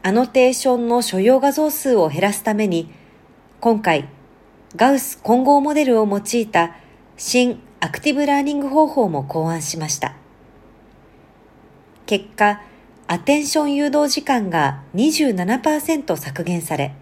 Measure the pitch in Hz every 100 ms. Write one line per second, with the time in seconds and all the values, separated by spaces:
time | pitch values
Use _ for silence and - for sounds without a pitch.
0 | 190 220 247 262 254 254 262 247 233 240
1 | 240 190 208 262 277 277 302 294 269 226
2 | 156 139 196 202 - 214 214 165 165 -
3 | - - _ _ _ - 233 220 196 156
4 | 139 - - - _ _ - - 247 269
5 | - - - 240 262 285 285 302 269 226
6 | 214 202 202 240 220 175 170 - - -
7 | _ - - 247 247 - - - - -
8 | 294 277 285 285 277 285 277 294 311 294
9 | 208 147 139 160 160 165 160 165 156 -
10 | 127 - - _ - - - - - -
11 | _ - _ _ _ _ - - _ _
12 | - 202 196 - 208 208 - - - -
13 | - 170 - 294 285 311 294 285 294 294
14 | 294 294 - 254 196 165 139 139 - 180
15 | 294 302 285 185 180 247 311 302 302 311
16 | - 156 139 139 175 175 160 147 139 -